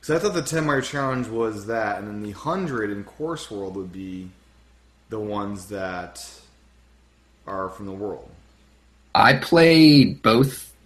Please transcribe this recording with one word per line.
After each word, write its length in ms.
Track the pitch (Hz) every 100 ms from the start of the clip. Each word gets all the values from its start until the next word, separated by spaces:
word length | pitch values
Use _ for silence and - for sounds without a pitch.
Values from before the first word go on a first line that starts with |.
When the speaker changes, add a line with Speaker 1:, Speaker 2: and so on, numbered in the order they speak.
Speaker 1:
'Cause 100 | -
I 80 | 160
thought 160 | 202
the 80 | 175
ten 220 | 135 160
Mario 160 | 156 139
Challenge 440 | 131 143 135 131 117
was 380 | 113 113 107 98
that, 320 | 117 107 98
and 100 | 104
then 140 | 104
the 80 | 104
hundred 580 | 101 143 180 185 127 107
in 140 | 101
Course 460 | 101 - 156 165 -
World 260 | 104 98 95
would 160 | 92
be 380 | 92 95 92 92 - _ _ _ _ _ _ _
the 80 | 110
ones 480 | 107 104 101 101 95
that 540 | 101 95 90 90 - - - _ _ _ _ _ _ _ _ _ _ -
are 220 | 95 95
from 160 | - 101
the 60 |
world. 380 | 95 101 82 - - _ _ _ _ _ _ _
Speaker 2:
I 200 | - 110
played 880 | 139 - 170 165 165 156 147 113 -
both 500 | 117 113 139 - - _